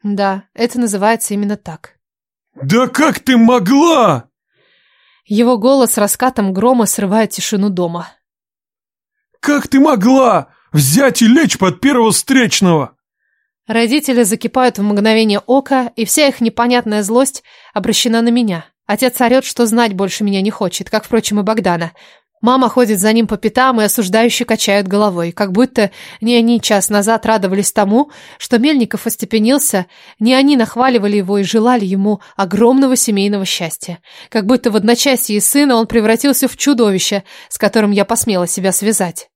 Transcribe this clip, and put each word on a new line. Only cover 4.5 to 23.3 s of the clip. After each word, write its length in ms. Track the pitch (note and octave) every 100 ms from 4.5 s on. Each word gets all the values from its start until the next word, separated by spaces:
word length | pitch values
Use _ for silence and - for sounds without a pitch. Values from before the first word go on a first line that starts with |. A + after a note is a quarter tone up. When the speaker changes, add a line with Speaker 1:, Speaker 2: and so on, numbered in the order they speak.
| _ _ _ _ _ _ _ _
Speaker 1:
Его 320 | G#3 A#3+ B3
голос 400 | A#3 C#4 A#3 -
раскатом 560 | G#3 - B3+ B3+ G3
грома 320 | F#3+ A3+ B3+ G3+
срывает 460 | - G3+ G#3+ G#3+
тишину 380 | - - G#3 G3+
дома. 400 | F3+ F3 E3+ E3+ _ _ _ _ _ _ _ _ _ _ _ _ _
Speaker 2:
"Как 280 | - D4 -
ты 120 | C4+
могла 680 | D4+ B3+ G#3+ C4+ B3+ F#3 - _ _
взять 500 | D3+ C3+ F3 C4+ A#3+
и 60 | A3+
лечь 300 | C4+ C#4+ -
под 240 | F#3+ -
первого 300 | C4+ C4 A3
встречного?" 840 | - - C4+ A3 - F#3 D#3+ C3 _ _ _ _ _ _ _ -
Speaker 1:
Родители 560 | A3+ A#3 D4 D4 A#3+
закипают 540 | G#3+ A3+ A3 C4 B3+ -
в 60 |
мгновение 560 | G#3 G#3 G#3+ A3 A3 G3+
ока, 520 | - C4+ C4+ C4+ A#3+ -
и 100 | A3
вся 220 | - C#4+
их 120 | C4+
непонятная 640 | A3+ A3 A#3+ B3 A3+ G#3+
злость 420 | G3+ A#3 C4 - _ - -
обращена 480 | G#3 F#3+ G#3+ B3 A3+
на 80 | A#3
меня. 360 | A#3+ A3+ E3+ - _ -
Отец 340 | G#3 B3+ -
орёт, 240 | A#3+ C4
что 220 | C4 - A#3
знать 280 | A3+ A#3
больше 300 | F#3+ G3 -
меня 180 | G#3 G3
не 100 | G3
хочет, 380 | G#3 F#3+ - -
как, 160 | G#3+ -
впрочем, 340 | A3+ - G#3
и 40 |
Богдана. 500 | G3+ A3 F#3 E3+ E3 _ - _ _ _
Мама 280 | A3 C4 B3
ходит 300 | B3+ A#3+ G#3
за 120 | G#3+
ним 120 | A3+
по 120 | A3